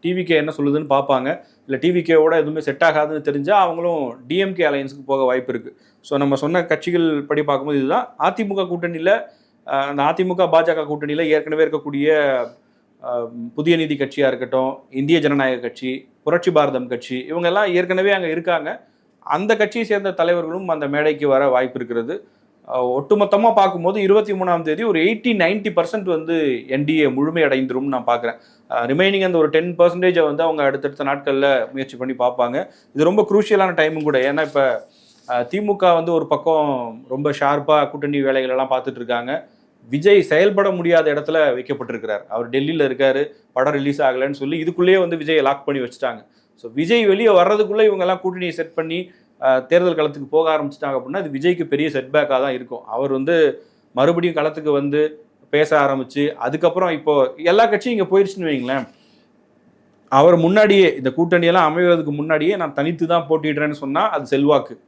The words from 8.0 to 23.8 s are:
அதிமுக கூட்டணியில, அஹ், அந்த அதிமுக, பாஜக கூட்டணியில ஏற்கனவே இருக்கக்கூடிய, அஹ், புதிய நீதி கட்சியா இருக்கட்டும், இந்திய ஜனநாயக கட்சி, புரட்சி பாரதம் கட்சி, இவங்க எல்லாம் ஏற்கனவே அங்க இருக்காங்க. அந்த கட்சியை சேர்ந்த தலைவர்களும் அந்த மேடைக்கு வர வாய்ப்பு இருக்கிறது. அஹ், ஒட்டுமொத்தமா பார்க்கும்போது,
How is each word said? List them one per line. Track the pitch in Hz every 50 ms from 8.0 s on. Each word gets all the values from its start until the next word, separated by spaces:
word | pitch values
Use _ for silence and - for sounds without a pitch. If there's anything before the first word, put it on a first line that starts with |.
| 247 - - _
அதிமுக | 143 175 180 - 226 196 202 196 185
கூட்டணியில, | 175 175 170 170 170 170 160 160 185 208 233 - - _ _ _ _ _ _ _
அஹ், | - - 139 139
அந்த | 143 143 143 139
அதிமுக, | 151 160 165 185 185 180 180 185 160
பாஜக | 160 160 165 165 165 160 151
கூட்டணியில | 147 151 147 147 147 147 156 170
ஏற்கனவே | 156 151 151 151 151 151 156 160
இருக்கக்கூடிய, | 151 151 147 143 147 143 143 143 151 156 151 147 139 135 127 120 117 - _ _ _ _ _ _ _ _ _ -
அஹ், | 127 123 120 117 117 120 120 117 120 117
புதிய | - 151 165 170
நீதி | 165 160 151 151
கட்சியா | 139 139 135 - - 139
இருக்கட்டும், | 131 127 117 127 123 - 131 131 131 139 - - _
இந்திய | - 135 139 143 165 170
ஜனநாயக | 147 147 143 143 135 131 127 120
கட்சி, | 120 117 - - - 131 127 - - _ _ _ _
புரட்சி | 151 160 170 170 185
பாரதம் | 170 156 147 139 131 127 127 120
கட்சி, | 123 117 - - 127 127 127 -
இவங்க | 156 170 175
எல்லாம் | 170 180 202 214 196 175
ஏற்கனவே | 175 180 175 190 185 190 202 202
அங்க | 190 180 160
இருக்காங்க. | 160 170 165 180 175 160 147 156 214 - - _ _ _ _ _ _ _ _
அந்த | - 143 156 202 214 226
கட்சியை | 202 214 208 - 240 226
சேர்ந்த | 220 214 202 196 196 180
தலைவர்களும் | 180 170 170 175 175 165 160 165 185 190 175
அந்த | 165 151 147 139
மேடைக்கு | 143 147 151 156 151 143 147 143
வர | 135 131 143 139
வாய்ப்பு | 127 123 127 123 127 131
இருக்கிறது. | 123 117 120 117 113 123 170 202 - _ _ _ _ _ _ _ _ -
அஹ், | 127 127 127 127
ஒட்டுமொத்தமா | 123 135 139 139 214 208 208 202 202 202 220 233 220
பார்க்கும்போது, | 214 196 185 185 175